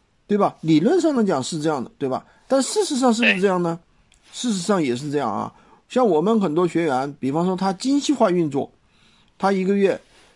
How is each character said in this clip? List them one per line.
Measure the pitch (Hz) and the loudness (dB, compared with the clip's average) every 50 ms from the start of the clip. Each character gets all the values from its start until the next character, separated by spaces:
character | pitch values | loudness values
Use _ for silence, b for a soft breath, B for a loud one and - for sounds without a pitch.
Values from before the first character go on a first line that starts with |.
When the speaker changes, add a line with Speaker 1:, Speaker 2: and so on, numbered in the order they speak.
| _ _ _ _ _ | _ _ _ _ _
Speaker 1:
对 | - 202 | -2 0
吧？ | 202 202 147 - - | 2 2 0 -2 -2
理 | - 160 160 151 | 0 2 4 4
论 | 170 247 359 359 | 4 4 2 2
上 | 294 320 285 | 2 2 2
来 | 247 214 | 0 0
讲 | 190 165 135 127 | 0 0 -2 -2
是 | - 180 156 | -4 -6 -4
这 | 147 160 | -2 -2
样 | 151 135 110 | -2 -2 -6
的， | - - | -10 -10
对 | - 143 | -8 -6
吧？ | 131 131 - b b b b b | -4 -4 -6 b b b b b
但 | - 262 269 247 | -2 0 0 0
事 | - - 427 392 | 0 -2 -2 -2
实 | - 302 | 0 0
上 | 240 262 247 220 | 0 2 2 2
是 | 220 240 | 2 2
不 | |
是 | 208 202 185 | 0 2 2
这 | 190 | 0
样 | 202 185 180 | 0 0 0
呢？ | 175 170 170 170 | -2 -2 -4 -6
Speaker 2:
对。 | - _ _ _ _ _ _ _ _ _ | -12 _ _ _ _ _ _ _ _ _
Speaker 1:
事 | - - - 247 208 | -12 -6 -4 -4 -4
实 | 185 | -2
上 | 170 - 208 180 | -2 -2 0 0
也 | 156 127 120 | 0 0 -2
是 | 123 147 147 | -4 -4 -4
这 | 139 | -4
样 | 147 135 113 | -2 -2 -2
啊。 | 101 110 107 110 b b b b b b b | -2 -4 -6 -8 b b b b b b b
像 | _ - 247 254 | _ 0 0 2
我 | 214 165 151 | 4 2 2
们 | 165 208 226 220 | 2 2 2 2
很 | 196 160 147 | 0 0 0
多 | 170 185 | 0 0
学 | 170 - 165 170 | 0 0 -2 0
员， | 156 131 127 135 147 143 - | 0 0 -2 -2 -4 -8 -6
比 | - 131 | -6 -4
方 | 135 165 175 | -2 -2 -2
说 | 185 185 | -2 -2
他 | 180 190 196 | -2 -2 -4
精 | 185 180 - 262 277 285 | -4 -4 -2 -2 -2 0
细 | 269 - | 0 -2
化 | 294 - 226 190 | 2 2 2 2
运 | 175 180 165 147 | 2 2 0 0
作， | 139 139 131 - _ _ b b b b b b b b b b _ | -2 -4 -6 -6 _ _ b b b b b b b b b b _
他 | - - 196 | -2 0 0
一 | 202 190 185 | 0 2 0
个 | 185 202 | 0 2
月 | 202 196 185 135 - b b b b b b b | 2 2 2 0 -2 b b b b b b b